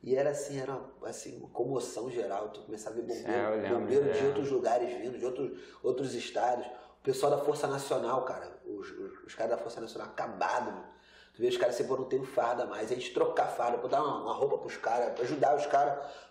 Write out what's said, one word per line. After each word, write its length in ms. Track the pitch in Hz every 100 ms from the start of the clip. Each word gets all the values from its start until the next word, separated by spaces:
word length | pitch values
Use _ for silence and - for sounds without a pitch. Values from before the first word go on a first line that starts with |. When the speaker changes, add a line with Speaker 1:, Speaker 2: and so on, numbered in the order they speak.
Speaker 1:
E 120 | -
era 160 | 190 147
assim, 280 | 139 - 139
era 120 | 135
uma, 360 | 131 - - 110
assim, 300 | 120 - 123
uma 100 | -
comoção 640 | - 139 131 - - 131
geral. 400 | 120 101 98 107
Tu 100 | -
começava 340 | - 107 113 113
a 40 |
ver 60 | 117
bombeiro, 240 | 113 -
Speaker 2:
É, 160 | 104 104
eu 160 | 107
lembro, 180 | 98 90
Speaker 1:
bombeiro 320 | - 135 143
de 60 | 143
Speaker 2:
é. 80 | 139
Speaker 1:
outros 240 | 139 135
lugares 420 | 131 120 120 117 -
vindo, 200 | 113 120
de 60 | 123
outros, 320 | 127 135 - - -
outros 320 | 120 127 135
estados. 520 | 117 - - 120 123 -
O 360 | - - -
pessoal 280 | - 127 -
da 80 | 143
Força 280 | 147 147 139
Nacional, 580 | 139 - 131 117 131
cara, 260 | - - - -
os, 260 | - 104 92
os, 320 | - 98 - -
os 80 |
caras 180 | - 110
da 60 | -
Força 220 | - -
Nacional 280 | 113 113 107
acabado, 640 | - 113 95 85 104 -
mano. 280 | 90 - - - - -
Tu 80 | -
vê 60 | 120
os 80 | 123
caras 200 | - -
assim, 100 | 117
"Pô, 100 | 131
não 80 |
tem 180 | - 131
farda 420 | 135 - 117 120 113
mais." 240 | 101 110
A 40 |
gente 200 | 127 -
trocar 320 | - - - -
farda, 320 | - 123 -
pô, 100 | -
dar 140 | -
uma, 200 | 147 -
uma 120 | 110
roupa 240 | - 139 -
pros 180 | - -
caras, 420 | - 123 120 -
ajudar 360 | 123 147 139 147
os 100 | -
caras, 380 | 143 - - - - -